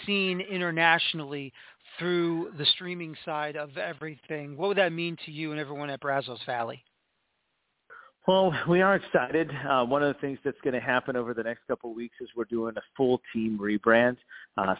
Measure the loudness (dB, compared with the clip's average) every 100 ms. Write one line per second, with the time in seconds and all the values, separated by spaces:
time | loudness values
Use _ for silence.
0 | -2 0 0 -2 -4 -2 0 4 6 6
1 | 2 -4 -6 -8 -10 -14 -20 -20 -18 -6
2 | 0 2 2 0 -4 -2 0 0 -2 -8
3 | -10 -10 -6 -4 -4 -6 -8 -6 -8 -6
4 | -12 -12 -10 -8 -8 -4 0 4 2 2
5 | -4 -6 -10 -8 -6 -6 -6 -8 -8 -6
6 | -2 -2 -2 -8 -6 -4 -4 -8 _ _
7 | _ _ _ _ _ _ _ _ -20 -20
8 | -20 _ 2 4 4 0 2 4 4 2
9 | 2 0 2 0 -2 -4 0 2 2 2
10 | 2 0 -6 -6 -6 -4 -2 -2 0 0
11 | 0 -2 -2 -4 -4 -6 -6 -6 -6 -10
12 | -10 -12 -10 -8 -4 -2 -2 -6 -6 2
13 | 4 2 0 -2 -2 0 0 2 6 8
14 | 6 2 -10 -20 -8 -2 0